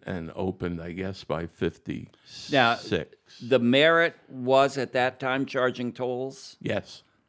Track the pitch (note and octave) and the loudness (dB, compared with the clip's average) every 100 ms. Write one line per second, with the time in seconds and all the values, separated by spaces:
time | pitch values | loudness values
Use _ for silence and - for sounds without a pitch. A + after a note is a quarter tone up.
0 | - F#2+ E2 - F#2 F#2 F2+ E2+ E2 F2 | -8 -8 -8 -6 -6 -4 -6 -6 -8 -8
1 | F#2+ F#2+ - D#2 E2+ - F2 - - - | -8 -8 -6 -6 -6 -2 -4 -4 -10 -10
2 | - _ _ - - D#3 A#2 A#2 - F2+ | -10 _ _ -18 0 4 4 2 -2 -4
3 | - _ _ - A#2+ B2+ A#2+ C3+ D#3 E3 | -4 _ _ -16 2 2 6 6 6 6
4 | E3 - _ C3 B2 C3+ C#3 C#3 A#2+ C3 | 2 -2 _ -8 2 4 4 2 -4 0
5 | B2+ B2+ C3 C3 C3+ C3+ B2+ B2 B2 A2+ | 0 -2 -4 -2 -2 0 -2 -2 -8 -6
6 | B2+ B2 C3+ C3+ - - - G#2 - - | -6 -4 -8 -10 -18 -10 -4 -4 -6 -20
7 | _ _ | _ _